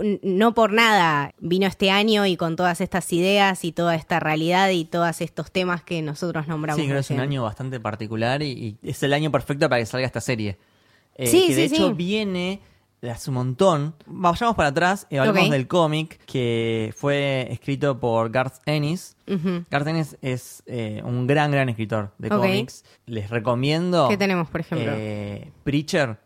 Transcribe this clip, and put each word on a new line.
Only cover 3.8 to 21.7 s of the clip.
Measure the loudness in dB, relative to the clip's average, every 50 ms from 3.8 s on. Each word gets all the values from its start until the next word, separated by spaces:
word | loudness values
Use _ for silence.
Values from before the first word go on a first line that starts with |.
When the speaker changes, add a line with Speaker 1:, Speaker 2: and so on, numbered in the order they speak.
| 0 0 0
Speaker 1:
esta | 0 -2 -2 -2 0
realidad | 0 0 0 0 0 2 4 4 4 4
y | 2 0 -2
todos | -2 -2 0 0 0 0 -4
estos | -6 -8 -8 -10 -10 -4
temas | -2 -2 0 0 -2 -4 -4
que | -6 -6 -4 -4
nosotros | -6 -6 -6 -6 -4 -4 -4 -4
nombramos | -4 -6 -4 -4 -2 -2 -2
Speaker 2:
Sí, | 0
creo | 0 0 -2
que |
es | -2 -2
un | -2
Speaker 1:
recién. | -2 -2 -2 -2
Speaker 2:
año | -2 -2
bastante | -4 -4 -6 -8 -8 -8 -6
particular | -6 -6 -6 -6 -6 -6 -4 -2 0 0 0 -2 -2
y, | -4 -6 -6 -8 -10 -10 -10
y | -10 -10
es | -6 -2 0
el | 0 2
año | 2 2 0 0
perfecto | 0 -2 -2 -2 0 2 2
para | 2 2
que | 0
salga | -2 -2 -4 -4
esta | -4 -4 -6
serie. | -4 -2 -2 -2 -2 -6 -6 -8 _ _ _ _ _ _ _ _ _ _ _
Eh, | -4 0
Speaker 1:
Sí, | 4 4 6 6 4
Speaker 2:
que | 4
de | 2 2 2
Speaker 1:
sí, | 2
Speaker 2:
hecho | 2 2 2
Speaker 1:
sí. | 2
Speaker 2:
viene | 0 -2 -2 -2 -2 -2 -2 -2 -2 -4 -4 -6 -8 -10 -18 _ _ _ _ _ _ -10
de | -8 -8
hace | -8 -6 -4
un | -2
montón. | -2 -2 -2 0 2 4 4 4 2 0 -4 -6 -10 -16
Vayamos | -16 -8 0 0 2 2 2 0 0 2
para | 2 2 2
atrás | 2 2 2 2 2 0 -4 -4
y | 0 2
hablemos | 2 4 4 4 4
Speaker 1:
Ok. | 4 2
Speaker 2:
del | 0 0 0
cómic | 2 2 2 2 2 -2 -4 -6 -10 -18 _
que | -6 -4 -2 0 0 0 0 0 0 0 -2 -2 -4 -6
fue | -4 -2 0 0 0 0 0 0 -2 -2 -4
escrito | -8 -8 -4 -4 -2 0 0 -2 0 0
por | 0 0 2 2 0 2
Garth | 0 0 0 0 -4 -6 _
Ennis. | -2 0 0 0 0 -2 -4 -6 -12 -20 _ _ -4
Speaker 1:
Ujú. | -4 -2 0 -2 -2 -2 -4 -4
Speaker 2:
Garth | -2 -2 0
Ennis | 0 0 -2 -2 -4 -6 -8
es, | -6 -4 -4 -4 -6 -12 -18 -20 -14
eh, | -10 -8 -6 -6 -6 -6 -8 -6
un | -4 -4 -2 0 2
gran, | 2 2 4 2 2
gran | 2 2
escritor | 0